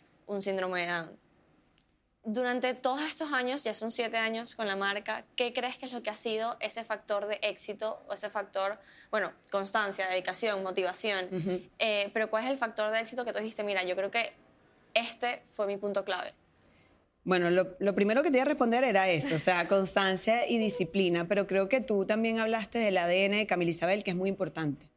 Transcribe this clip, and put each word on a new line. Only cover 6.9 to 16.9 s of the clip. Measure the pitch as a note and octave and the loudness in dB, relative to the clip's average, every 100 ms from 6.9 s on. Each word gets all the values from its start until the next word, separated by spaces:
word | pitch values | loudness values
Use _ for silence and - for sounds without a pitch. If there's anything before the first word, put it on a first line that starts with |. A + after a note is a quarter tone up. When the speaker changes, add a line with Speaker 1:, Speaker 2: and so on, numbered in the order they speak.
| G#3 - G#3 G#3 | -8 -4 -4 -2
Speaker 1:
de | G#3 | -2
éxito | G#3+ G3 - G3+ A3 - - | -2 -4 -8 -6 -6 -6 -8
o | |
ese | G3+ G#3 | -8 -6
factor, | G#3 G3 G3 G3 G#3+ - - - | -6 -6 -2 -2 -4 -12 -20 -6
bueno, | G#3+ F3+ - - | -2 -2 -6 -4
constancia, | G3+ G3 A3 G3+ G3 F#3+ | -4 0 0 0 0 -2
dedicación, | F#3 F3+ F3+ A3+ G3+ | 0 -2 0 0 0
motivación? | F#3+ F#3 F3+ F#3 A3 G3 F3+ | -2 -2 -2 0 0 -2 -2
Speaker 2:
Ujú. | F#3 F3 F#3 - - | -4 -2 -4 -6 -2
Speaker 1:
Eh, | A3+ G#3 G3+ | 0 0 0
pero | A3+ G#3+ | -2 0
¿cuál | A3 | 0
es | B3+ | -2
el | C4+ | -2
factor | A#3 A3 G#3+ | -2 -2 -2
de | A3 | 0
éxito | A3+ B3 A#3+ | -2 -4 -4
que | |
tú | G#3 | -4
dijiste, | A3 A3+ | -6 -4
"Mira, | G#3 G3 | -4 -2
yo | F3+ F3+ | -2 -2
creo | G3 | -2
que | A#3+ A3+ - _ _ _ _ _ | -2 -2 -6 _ _ _ _ _
este | - A#3 - A#3+ - - | -2 -2 -4 -4 -4 -8
fue | - G3+ | -4 -4
mi | G3+ | -2
punto | G3+ G3 F#3+ | -2 -2 -2
clave"? | F3+ - - _ _ _ _ _ | -4 -6 -12 _ _ _ _ _